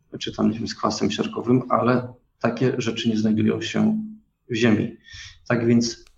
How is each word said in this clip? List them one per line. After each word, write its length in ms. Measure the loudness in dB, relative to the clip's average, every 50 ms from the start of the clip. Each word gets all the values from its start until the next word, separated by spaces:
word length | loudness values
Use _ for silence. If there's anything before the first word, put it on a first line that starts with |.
| _ _ -14 -12
czy 140 | -10 -8 -4
tam, 180 | 0 0 0
nie 80 | 0 0
wiem, 100 | -4 -8
z 60 | -6
kwasem 360 | -2 -2 -2 -2 0 -2 -2
siarkowym, 520 | -2 -2 -4 -4 -6 -4 0 2 2 2 2 2
ale 460 | 0 2 2 2 2 0 0 -4 -12 -18 _ _ _ _
takie 340 | -2 -2 0 0 0 0 0 0
rzeczy 300 | -2 -4 -4 -2 0 0
nie 80 | 0
znajdują 440 | 2 2 2 2 2 2 0 0 -2
się 420 | -4 -4 0 2 2 2 2 0 -4 -6 -12 -16 _ _ _ _ _ -8
w 40 | -2
ziemi. 420 | 2 2 4 4 2 0 -2 -6 -12 _ -20 -20 -18 -18 -20 -20 -12 -6 -2
Tak 180 | -2 0 2
więc 380 | 4 4 4 4 0 -4 -10 -16 _ _